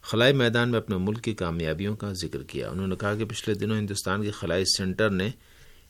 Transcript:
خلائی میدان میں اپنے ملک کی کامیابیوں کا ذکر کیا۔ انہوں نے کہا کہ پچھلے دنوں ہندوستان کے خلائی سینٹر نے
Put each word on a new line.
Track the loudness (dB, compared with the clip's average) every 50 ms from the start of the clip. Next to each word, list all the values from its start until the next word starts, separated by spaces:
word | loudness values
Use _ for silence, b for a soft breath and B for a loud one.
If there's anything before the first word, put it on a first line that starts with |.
| -8
خلائی | -2 2 4 6 6 6
میدان | 6 4 4 4 4 2 4
میں | 2 0
اپنے | 0 0 -2
ملک | 0 0 0 -2 -2 -2
کی | -4 -2
کامیابیوں | -2 -2 -2 -2 -2 0 -2 -2 -2 -2 -4 -4
کا | -4 -6 -6 -6
ذکر | -6 -6 -6 -6 -8 -10
کیا۔ | -8 -8 -6 -6 -4
انہوں | -4 -4 -2
نے | -2 -2
کہا | -2 0 -2 0
کہ | 0 -2
پچھلے | -4 -4 -6 -2 -2 0
دنوں | 0 0 0 0 0
ہندوستان | 0 -2 -4 -4 -2 -2 -2 0 0
کے | -4
خلائی | -4 -4 -2 0 2 2 2
سینٹر | 2 2 2 2 -2 2 2 4 4
نے | 4 2 0 0 -2 b b b b b b b b b b b